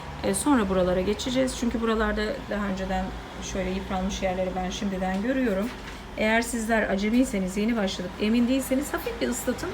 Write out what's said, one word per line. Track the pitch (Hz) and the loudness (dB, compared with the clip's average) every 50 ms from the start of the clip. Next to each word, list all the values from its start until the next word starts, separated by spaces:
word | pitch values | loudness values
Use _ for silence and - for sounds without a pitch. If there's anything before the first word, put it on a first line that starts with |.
| - - - - - | -12 -12 -10 -4 -2
e, | 202 196 | -2 0
sonra | - - 294 285 240 202 190 | 0 2 4 4 4 4 4
buralara | 190 185 180 180 180 185 | 4 4 4 4 4 2
geçeceğiz." | 185 202 208 - - 269 247 262 262 254 - - | 2 0 0 0 -2 0 2 2 2 2 0 0
Çünkü | 240 233 - 226 | -2 0 0 0
buralarda | 226 226 220 220 214 214 208 214 214 214 - - - - | 0 2 2 2 2 0 0 0 0 -2 -2 -4 -6 -4
daha | 208 208 202 | -4 -2 -2
önceden | 196 190 190 190 185 190 185 190 190 - - - - - - 185 - - | -2 -2 -2 -2 -2 -2 -2 -2 -4 -6 -8 -10 -12 -12 -10 -8 -6 -4
şöyle | 196 185 185 | -4 -2 -2
yıpranmış | 190 196 190 - 202 185 185 190 190 - 196 | -2 -4 -4 -4 -2 -2 -2 -2 -2 0 0
yerleri | 185 180 190 185 185 180 | 0 0 0 0 -2 -2
ben | 185 185 185 | -2 -2 -4
şimdiden | 202 - 220 196 190 185 190 185 190 196 202 | -4 -2 -2 -2 -2 0 0 0 0 0 0
görüyorum. | 247 269 262 254 233 190 185 214 254 - - - - - - - - - - | 0 2 2 2 2 2 0 0 -2 -4 -8 -12 -12 -12 -12 -12 -10 -4 0
Eğer | 214 214 220 226 233 | 2 2 4 2 2
sizler | 233 - 233 220 220 226 220 208 | 0 -2 -2 0 2 2 2 2
acemiyseniz, | - 202 196 208 214 233 247 269 262 - 196 185 185 190 | 2 0 0 2 2 4 4 4 4 2 -2 -2 -2 0
yeni | 202 208 226 247 | 0 0 2 2
başladık, | 226 196 190 - - 180 180 - - | 2 0 0 -2 -2 -6 -6 -4 -2
emin | 208 214 226 240 240 233 | 0 2 4 4 4 4
değilseniz | 262 269 262 - 262 269 294 - - | 4 2 2 2 0 0 0 0 -4
hafif | 330 - 480 453 - | -4 -4 -4 -4 -2
bir | 262 247 | -2 -2
ıslatın, | 240 - - 254 247 - - 359 | -2 -2 -2 -2 -2 -2 -2 -4